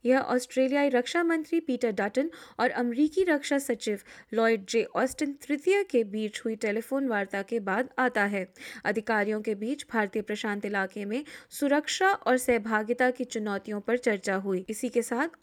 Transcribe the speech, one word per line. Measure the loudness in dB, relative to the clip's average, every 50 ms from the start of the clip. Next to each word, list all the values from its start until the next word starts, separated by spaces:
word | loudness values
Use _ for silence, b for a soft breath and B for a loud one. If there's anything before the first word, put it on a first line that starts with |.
| 4
यह | 4 4 4
ऑस्ट्रेलियाई | 4 2 0 0 0 0 2 2 2 4 4 4 4 4
रक्षा | 4 2 0 2 0 0
मंत्री | 2 2 2 0 0 0 -2 -2
पीटर | 0 0 -2 0 0 0
डटन | 0 0 -2 0 0 0 0 0 B B B B B B
और | 0 0
अमरीकी | 2 0 -2 -2 2 2 2 2 4 2 2
रक्षा | 4 2 0 2 0 0 0
सचिव | 0 -2 -4 -2 -2 -4 -4 -4 B B B B B B 0
लॉयड | 2 4 4 2 2 -2
जे | 0 0 0 0
ऑस्टिन | 2 0 0 0 0 0 -2 -4 -4
तृतीय | -4 -8 -4 -4 -4 0 2 2 2 2 2 2
के | 2 2 2
बीच | 2 -2 -4 -4 -4 -6 -6 -6
हुई | -6 -4
टेलीफोन | -2 -2 -2 -2 -2 -4 -2 -2 -2 0 0
वार्ता | 0 -2 -2 -2 -4 -6
के | -4 -4 -4 -4
बाद | -2 0 0 -2 -2 -2 0 0
आता | 0 2 2 2 0
है। | 2 0 -4 -4 -6 B B B B B -4 B
अधिकारियों | -2 -2 -2 0 0 0 2 2 0 -2 -2
के | -2 -4 -4
बीच | -2 -4 -6 -6 -6 -8 _
भारतीय | 0 0 0 0 -2 -4
प्रशांत | -4 -4 -6 -4 -4 -4 -4 -4 -4
इलाके | -2 -2 -2 -2 -2 -4 -8 -6
में | -6 -6 -6 -6 B B B B B
सुरक्षा | -6 -2 2 2 2 2 2 -2 -2 2 2 2
और | 2 2 2 2 2
सहभागिता | 2 4 2 0 0 2 0 0 0 0 0 0 2 2 2
की | 2 0 -6
चुनौतियों | -6 -4 -6 -4 -2 -4 -4 -4 -6 -8 -6
पर | 0 0 0
चर्चा | 2 2 0 0 0 0 -2 -2
हुई। | 0 0 -2 -2 -2 -2 -6
इसी | -6 -4 -4 0
के | 0 0
साथ | 0 0 -2 -2 -2 -4 -6 _